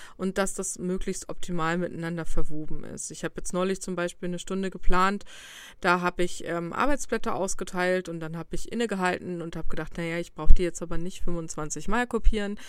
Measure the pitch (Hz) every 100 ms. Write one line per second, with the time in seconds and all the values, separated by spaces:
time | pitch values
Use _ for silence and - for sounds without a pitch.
0 | - - 190 196 196 - 190 - 180 185
1 | - 190 - - - 170 160 175 175 165
2 | 165 170 160 170 151 151 151 - - -
3 | - - 165 - - 180 190 185 - 175
4 | 175 - 180 175 - 190 190 185 - 180
5 | 190 202 - - - - - - 185 180
6 | 175 180 180 - - 170 170 - 262 277
7 | - 226 226 147 196 - 185 180 180 185
8 | 180 165 160 165 160 170 - 226 233 196
9 | 180 180 - 175 165 165 - 156 156 -
10 | 170 170 170 - 156 - 170 - 170 170
11 | 180 - - 170 160 - 151 151 190 226
12 | 240 226 - 214 202 208